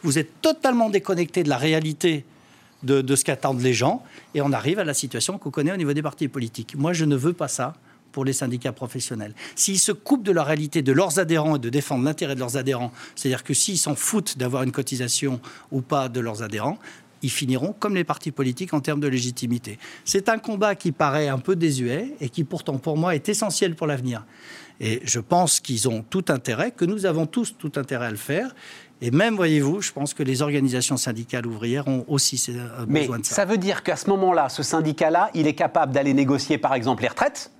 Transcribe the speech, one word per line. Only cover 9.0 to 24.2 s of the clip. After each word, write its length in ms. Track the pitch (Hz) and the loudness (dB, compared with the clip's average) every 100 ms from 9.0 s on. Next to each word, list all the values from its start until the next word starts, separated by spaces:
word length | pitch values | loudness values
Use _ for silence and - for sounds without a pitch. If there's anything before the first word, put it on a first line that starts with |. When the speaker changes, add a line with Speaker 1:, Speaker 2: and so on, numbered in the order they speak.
| - 113 104 107 - - | -6 -8 -8 -12 -12 -2
Speaker 1:
S'ils 240 | - 196 | 0 2
se 120 | - | 0
coupent 300 | 196 - 277 | 0 0 0
de 100 | 202 | 4
la 120 | 170 | 2
réalité 380 | 143 156 151 170 | 2 0 0 0
de 100 | 135 | 4
leurs 260 | 139 190 170 | 4 4 2
adhérents 380 | 165 165 156 147 | 2 4 4 2
et 40 | |
de 100 | 117 | 0
défendre 340 | 139 - 127 | -2 0 0
l'intérêt 300 | 135 147 151 | 0 -2 -4
de 60 | 131 | -4
leurs 180 | 123 131 | -4 -2
adhérents, 340 | 131 127 120 - - - | -2 -2 -4 -8 -16 -4
c'est-à-dire 280 | 135 127 | -2 -2
que 100 | - | 0
s'ils 240 | 131 - 185 | 0 0 0
s'en 160 | - | -2
foutent 420 | 143 - 220 - 131 | -2 0 0 0 -2
d'avoir 260 | 123 131 | -2 0
une 100 | 127 | 0
cotisation 680 | 123 131 127 123 - 139 127 - - - | -2 -4 -4 -2 -2 -2 -4 -8 -20 -6
ou 80 | 135 | -6
pas 300 | 120 147 131 | 0 -2 0
de 100 | 123 | -4
leurs 220 | 117 107 | -4 -6
adhérents, 360 | 110 104 117 214 - - - _ | -6 -4 -4 -4 -12 -20 -20 _
ils 120 | 135 | -4
finiront 420 | - 131 127 175 208 | -2 0 0 -2 -2
comme 200 | 208 185 | 0 0
les 80 | |
partis 260 | 160 147 160 | 0 -2 -4
politiques 420 | 139 131 123 185 | -2 -2 -2 -2
en 60 | 151 | -2
termes 220 | 139 147 | 0 0
de 80 | 147 | 0
légitimité. 720 | 127 123 123 120 120 117 104 - - | 0 -2 -4 -2 -2 -4 -14 -16 -12
C'est 240 | - 196 196 | -2 0 2
un 100 | 220 | 0
combat 380 | 226 202 214 196 | -2 0 0 2
qui 160 | 175 | -2
paraît 340 | 135 147 147 147 | 2 2 2 0
un 120 | 131 | 0
peu 180 | 120 185 | 0 2
désuet 580 | 165 135 120 143 254 294 | 2 2 -2 -2 -6 -8
et 80 | 139 | -6
qui 160 | - | -4
pourtant 340 | 151 165 - 135 | -4 -4 -4 -4
pour 180 | 165 151 | -2 0
moi 200 | 175 156 | 2 0
est 120 | - | 0
essentiel 460 | 202 214 - 190 | -2 -2 0 0
pour 140 | 160 156 | 0 -2
l'avenir. 360 | 139 127 113 | -2 -4 -6